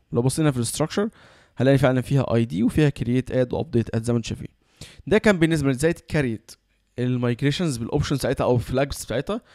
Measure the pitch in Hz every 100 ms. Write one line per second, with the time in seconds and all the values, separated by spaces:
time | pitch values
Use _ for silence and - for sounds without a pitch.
0 | - 117 127 - 151 127 117 - 156 -
1 | 214 - - - _ - 127 135 131 127
2 | 107 139 - 117 117 165 247 - 147 -
3 | 117 127 - 127 123 - - 117 110 113
4 | 117 120 - 101 - _ _ - - -
5 | - 208 220 180 160 160 139 127 160 170
6 | - 156 131 107 - - _ _ _ -
7 | 123 127 120 120 135 143 170 117 117 151
8 | - 143 123 139 120 123 - 131 143 -
9 | - 113 - 220 -